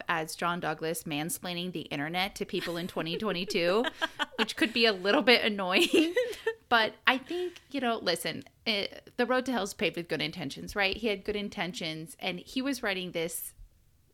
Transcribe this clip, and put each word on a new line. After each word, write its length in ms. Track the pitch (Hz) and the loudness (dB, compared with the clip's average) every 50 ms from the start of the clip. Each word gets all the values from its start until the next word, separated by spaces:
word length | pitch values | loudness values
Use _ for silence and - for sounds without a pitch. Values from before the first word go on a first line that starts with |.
| - - | -2 -2
as 260 | 175 165 160 165 - | 0 0 -2 -4 -4
John 240 | - 185 170 175 175 | -2 0 0 0 0
Douglas 440 | 170 156 160 156 160 160 170 - - | -2 -2 -2 -2 -2 -2 -2 -2 -4
mansplaining 680 | 170 147 147 156 175 - - - 180 175 175 180 180 | -4 -2 -2 -2 -2 -4 -4 -4 -6 -4 -4 -4 -4
the 100 | 170 165 | -4 -6
internet 520 | - - 147 143 143 160 175 180 190 202 - | -6 -6 -4 -4 -4 -2 0 0 -2 -2 -2
to 80 | - 196 | -6 -6
people 320 | - - 175 - 180 170 | -2 -2 -2 -2 -2 -4
in 100 | 170 175 | -4 -4
twenty 280 | 190 - 185 160 160 175 | -4 -4 -4 -2 -2 -2
twenty-two, 720 | 175 220 208 180 175 196 202 202 185 170 175 190 220 254 - - - 330 - | -2 0 0 0 0 -2 0 0 2 4 4 4 4 2 0 0 -2 -4 -4
<laughs> 240 | - - 294 - - | -2 -6 -6 -4 0
which 180 | - 220 - - | -2 -2 -2 2
could 180 | - 320 220 - | 0 0 2 4
be 140 | 240 226 | 4 4
a 40 | 226 | 4
little 300 | 202 185 180 202 214 302 | 4 2 2 4 4 6
bit 220 | 202 247 233 - - | 6 6 6 6 6
annoying. 720 | 220 208 202 190 180 185 - 339 - - - 311 339 359 494 | 2 0 0 0 2 4 4 6 6 6 6 6 6 4 2
<laughs> 60 | 480 480 - - - 453 453 - _ | 0 0 -2 -4 -4 -4 -4 -4 _
But 260 | _ 247 226 220 - - - _ | _ 4 4 4 2 -2 2 _
I 120 | 247 262 | 4 4
think, 440 | 262 269 - 339 359 359 359 349 - - - | 4 -2 -6 -4 -4 -4 -4 -6 -10 -14 -8
you 120 | - 269 | -6 -2
know, 180 | 254 233 226 220 | 0 0 0 0
listen, 440 | - - 170 170 - 165 - - - - _ _ _ | 0 0 0 0 -2 -4 -6 -6 -10 -14 _ _ _
it, 460 | 233 214 202 - - - - - - - | -2 0 0 -2 -4 -6 -12 -18 -8 -2
the 80 | - 240 | 0 2
road 200 | 220 254 254 254 | 2 2 2 2
to 40 | 262 | 0
hell 120 | 247 208 196 | -2 -2 -2
is 100 | 208 - | -4 -2
paved 240 | - 220 165 170 | 0 0 0 0
with 100 | 170 170 | -2 -4
good 140 | - 165 143 | -2 -2 -2
intentions, 520 | 151 156 170 180 - 170 - 165 - 175 - | -2 -2 -4 -6 -6 -6 -6 -8 -10 -6 0
right? 220 | 208 196 190 196 | 0 2 2 0
He 120 | 208 233 | 0 0
had 180 | 220 202 196 196 | -2 -2 -2 -2
good 100 | - 208 | -4 -4
intentions, 800 | 208 202 202 - 208 170 175 170 - 185 160 156 156 160 - - | -2 -4 -4 -4 -4 -6 -6 -6 -6 -6 -6 -6 -8 -10 -12 -12
and 220 | - - 190 180 180 | -6 -6 -6 -6 -6
he 220 | - - - 262 | -10 -6 -6 -2
was 200 | 254 285 269 247 | -2 -2 -2 -2
writing 300 | - 208 190 185 180 175 | -2 -2 -2 -2 -4 -4
this 420 | - 170 165 175 - - - - - - - - _ _ _ _ _ _ _ _ | -2 -2 -2 -2 -4 -6 -8 -10 -14 -16 -20 -20 _ _ _ _ _ _ _ _